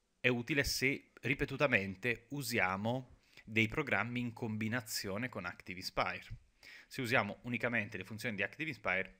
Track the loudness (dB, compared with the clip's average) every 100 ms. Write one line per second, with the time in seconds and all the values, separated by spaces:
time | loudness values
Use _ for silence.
0 | _ _ 2 2 2 2 2 2 0 0
1 | -6 -6 -2 0 0 2 4 4 2 -2
2 | -2 -2 -6 -6 0 2 2 2 0 0
3 | -4 -16 _ -20 0 4 4 4 2 2
4 | 2 0 -2 -4 -4 -2 0 -2 -4 -4
5 | -4 -4 -4 -6 -8 -8 -12 -8 -6 0
6 | 0 -2 -8 -14 _ _ -20 -20 -14 -6
7 | 2 2 2 -2 -4 -2 0 0 -2 -6
8 | -8 -6 -4 -2 -4 -4 -8 -4 0 0
9 | -2 -8